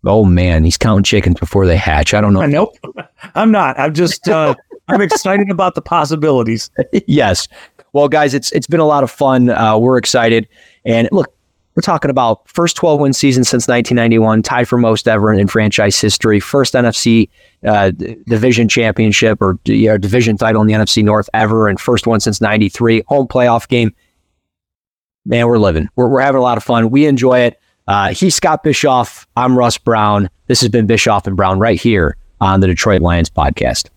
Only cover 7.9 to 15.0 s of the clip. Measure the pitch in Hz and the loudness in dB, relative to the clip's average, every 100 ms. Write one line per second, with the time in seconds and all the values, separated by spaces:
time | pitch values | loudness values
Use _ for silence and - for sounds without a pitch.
7.9 | 143 143 151 147 135 - 160 - 170 151 | -2 0 0 0 -2 -4 -6 -2 0 2
8.9 | 147 131 - 139 131 123 113 110 110 120 | 2 -2 -2 0 2 2 2 0 2 2
9.9 | 127 - 127 117 113 110 _ _ _ - | 0 0 0 2 0 -2 _ _ _ -4
10.9 | 117 117 196 143 _ _ _ _ - 185 | -2 0 -2 -2 _ _ _ _ -6 -2
11.9 | 165 143 131 120 110 _ - 170 - 170 | -2 -2 0 0 -2 _ -4 -2 0 0
12.9 | 147 139 131 139 127 123 127 - 120 117 | 2 0 2 2 2 0 -2 0 -2 0
13.9 | 120 117 113 110 110 104 123 120 123 117 | 0 2 2 2 0 0 -4 -2 0 0
14.9 | 110 | 0